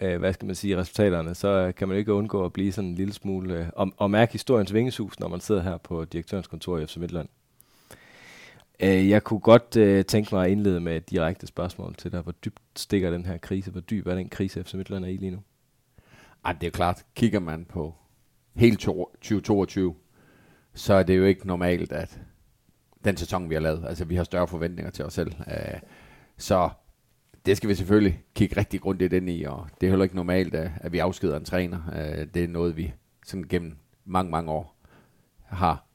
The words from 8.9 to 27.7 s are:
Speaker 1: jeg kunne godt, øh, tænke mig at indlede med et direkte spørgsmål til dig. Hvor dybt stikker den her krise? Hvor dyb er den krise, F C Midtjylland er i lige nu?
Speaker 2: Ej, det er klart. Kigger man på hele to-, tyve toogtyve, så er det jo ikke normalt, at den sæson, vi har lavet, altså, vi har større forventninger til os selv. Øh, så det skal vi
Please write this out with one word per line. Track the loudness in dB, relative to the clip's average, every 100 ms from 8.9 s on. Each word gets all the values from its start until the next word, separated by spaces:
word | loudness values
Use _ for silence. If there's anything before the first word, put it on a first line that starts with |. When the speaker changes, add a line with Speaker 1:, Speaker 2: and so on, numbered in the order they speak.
| 6 6
Speaker 1:
jeg | 6
kunne | 4 4
godt, | 10 8 8 6
øh, | 6 6
tænke | 4 0 2
mig | 2
at | 2
indlede | 4 2 2
med | -2 -4
et | -2
direkte | 0 0 -2 -8
spørgsmål | -8 -6 -8 -12
til | -10 -8
dig. | -8
Hvor | -8
dybt | -10 -10 -12 _ -14
stikker | -2 0 2
den | -2 -4
her | -8
krise? | -6 -6 -6
Hvor | -10
dyb | -6 -4 -2
er |
den | -4 -4
krise, | -6 -6 -6
F | -10
C |
Midtjylland | -10 -8 -8
er | -6
i | -6
lige | -6
nu? | -8 -14 _ _ _ _ _ _ -20 -20 _
Speaker 2:
Ej, | -8
det | -6 -4
er |
klart. | 0 0 0 -6
Kigger | 2 2 2
man | -2 -8
på | -8 -8 -8 -10 _ _ _ _ _ 4
hele | 6 6
to-, | 0 -4 -6 -8
tyve | -4 -2
toogtyve, | 2 0 0 0 -2 -2 _ _ _ _ _ _ _
så | -6 4
er | 4
det | 6 6
jo |
ikke | 4 4 0
normalt, | -2 0 0 -2
at | -8 -10 -14 -20 _ _ _ _ _ _ _
den | -2 -2
sæson, | -2 -4 -2
vi |
har | -2
lavet, | 0 -2 -4
altså, | -6
vi | -2 -2
har |
større | -2 -2 -2
forventninger | -2 -6 -6 -10
til | -8
os | -8
selv. | -4 -6 -6 -10
Øh, | -8 -8 -10 -14 -20 -20 -20 _ -8
så | 0 2 2 -2 _ _ _ _ _ _ 0
det | 2
skal |
vi | 2